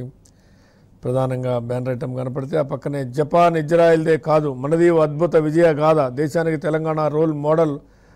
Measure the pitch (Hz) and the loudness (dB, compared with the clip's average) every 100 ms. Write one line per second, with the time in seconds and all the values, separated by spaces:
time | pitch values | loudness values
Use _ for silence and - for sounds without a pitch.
0 | 127 - _ _ _ _ _ _ _ _ | -10 -16 _ _ _ _ _ _ _ _
1 | 151 127 131 127 127 123 117 123 123 123 | -4 -2 -2 -2 -4 -4 -4 -6 -4 -6
2 | 127 127 127 127 135 165 139 143 147 143 | -6 -8 -8 -8 -4 -2 -2 -6 -6 -6
3 | 131 123 147 170 175 165 147 170 170 165 | -4 -4 0 4 4 2 2 4 6 4
4 | 160 160 156 156 151 127 139 165 170 165 | 2 0 2 0 0 -4 -2 2 4 4
5 | 156 147 170 165 156 156 170 143 151 160 | 2 0 0 2 2 4 2 4 2 2
6 | 131 123 151 170 165 156 165 156 160 156 | 0 -2 -2 -2 -2 -2 -2 -2 -2 -2
7 | 151 151 160 147 147 160 160 143 - _ | -2 0 0 0 0 2 0 -2 -12 _
8 | _ | _